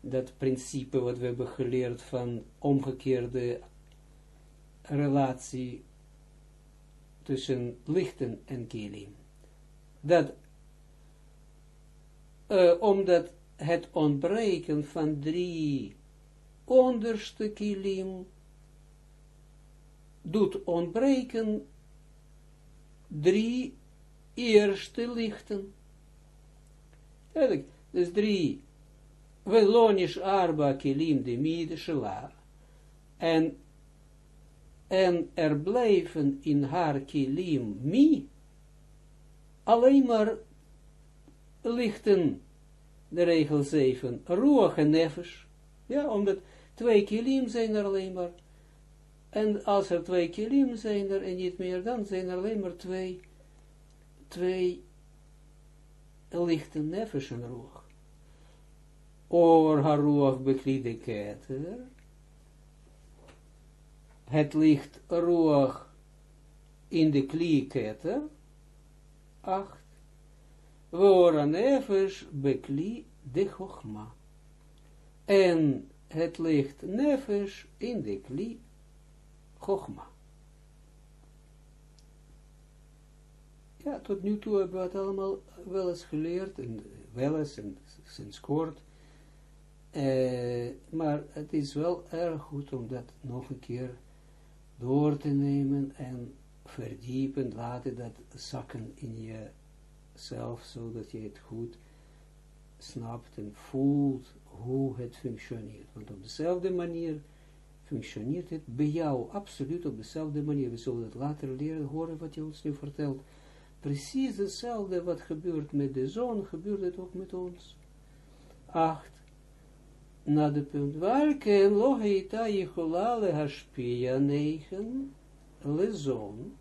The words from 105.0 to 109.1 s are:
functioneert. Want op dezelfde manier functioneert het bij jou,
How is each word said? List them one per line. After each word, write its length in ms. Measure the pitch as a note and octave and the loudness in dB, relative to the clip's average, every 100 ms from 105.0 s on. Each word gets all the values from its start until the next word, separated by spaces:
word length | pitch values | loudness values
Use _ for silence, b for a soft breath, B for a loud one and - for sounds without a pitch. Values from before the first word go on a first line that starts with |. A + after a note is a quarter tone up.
| A#2+ - | -12 -10
functioneert. 800 | B2+ A2 - A#2 A2 G#2+ - | -10 -10 -12 -12 -12 -18 -20
Want 180 | A#2 G#2 | -20 -18
op 120 | G#2 | -18
dezelfde 480 | G#2 - D#3+ F3+ F#3 | -16 -6 -4 -2 -2
manier 500 | F3+ E3+ E3 E3+ D3+ D3 b b b b - | -4 -4 -6 -6 -8 -12 b b b b -20
functioneert 640 | - B2+ - - A2+ F3 - | -10 -10 -10 -10 -6 -6 -8
het 160 | D#3+ D3 | -12 -10
bij 240 | A#2+ D3+ | -4 -2
jou, 420 | D#3+ D#3 | -2 -2